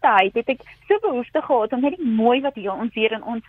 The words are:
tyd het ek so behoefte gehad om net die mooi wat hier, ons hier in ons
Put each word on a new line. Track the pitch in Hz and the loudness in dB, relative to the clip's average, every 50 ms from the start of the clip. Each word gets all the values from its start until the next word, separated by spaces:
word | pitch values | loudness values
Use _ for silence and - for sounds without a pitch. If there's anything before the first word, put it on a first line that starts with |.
tyd | - 269 220 190 190 196 - | 2 4 4 4 4 2 0
het | 233 226 - | -2 -2 -2
ek | 262 - - - - _ _ - | -4 -6 -6 -20 -20 _ _ -2
so | 403 427 | -2 0
behoefte | 440 403 262 240 240 - - 311 | 0 -2 -2 -2 -4 -4 -4 -4
gehad | - - 277 233 214 226 | 0 0 0 0 0 0
om | 262 247 | -2 -2
net | 262 285 370 | -2 -2 -2
die | 370 320 | -2 -4
mooi | 233 220 220 220 233 247 269 | -2 0 4 4 4 4 2
wat | 269 277 277 | 0 -4 -6
hier, | 226 190 202 | -6 -8 -8
ons | 196 - 226 226 - | -6 -6 -6 -6 -4
hier | 226 220 220 | -2 -2 -2
in | 220 214 | -2 -4
ons | - 214 233 226 - | -8 -8 -10 -10 -6